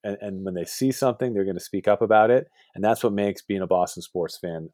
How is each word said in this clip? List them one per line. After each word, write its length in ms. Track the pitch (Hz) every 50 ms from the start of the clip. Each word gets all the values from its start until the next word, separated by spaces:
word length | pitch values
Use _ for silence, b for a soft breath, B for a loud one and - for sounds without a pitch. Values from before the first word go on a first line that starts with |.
| -
and, 140 | 104 101 -
and 240 | 104 101 95 95 95
when 80 | 95
they 140 | 92 87 82
see 260 | - - - 131 135
something, 400 | 127 - 139 127 117 - 131 123
they're 140 | 110 98 95
gonna 140 | 98 87 87
speak 280 | - - - 95 - 104
up 140 | 101 -
about 280 | 113 104 110 107 107 113
it. 180 | 123 131 - b b b b b b
And 100 | 95 101
that's 180 | 110 113 -
what 120 | - 110 101
makes 260 | 101 101 101 92 -
being 220 | - - 98 95
a 40 | 92
Boston 360 | 87 95 90 90 - - 90
sports 340 | - - - 90 82 80 -
fan, 320 | - - 87 82 82 80 78